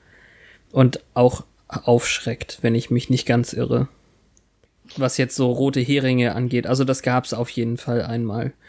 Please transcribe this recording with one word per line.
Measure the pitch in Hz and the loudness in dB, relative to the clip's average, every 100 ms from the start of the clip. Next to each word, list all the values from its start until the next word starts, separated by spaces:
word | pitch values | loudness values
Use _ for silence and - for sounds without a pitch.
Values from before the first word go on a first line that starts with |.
| _ - - - - - _ | _ -20 -20 -20 -20 -20 _
Und | - 127 - - | 2 4 2 -4
auch | - 123 - - _ - | 2 4 2 -6 _ -14
aufschreckt, | - - 120 - - - 113 - - | -4 2 2 2 -4 -6 -8 -10 -4
wenn | 117 117 | 0 0
ich | - | 0
mich | 120 - | -2 2
nicht | 127 - | 0 2
ganz | 120 120 | 0 0
irre. | - 123 123 135 - _ _ _ _ _ _ _ _ - - | -2 -2 0 -2 -6 _ _ _ _ _ _ _ _ -16 -4
Was | 127 - | -2 0
jetzt | 127 - | -2 0
so | 127 | 0
rote | 123 135 135 | 2 0 0
Heringe | 123 139 131 127 120 113 | 0 0 2 2 0 0
angeht. | 123 123 117 | -2 -2 0
Also | 127 | 2
das | 135 131 | 2 0
gab's | 131 127 - | 0 0 -2
auf | 113 120 | -4 -4
jeden | - 117 120 | -4 -4 -4
Fall | - 120 | -4 -2
einmal. | 110 117 113 104 120 - | -2 -4 -4 -4 -6 -8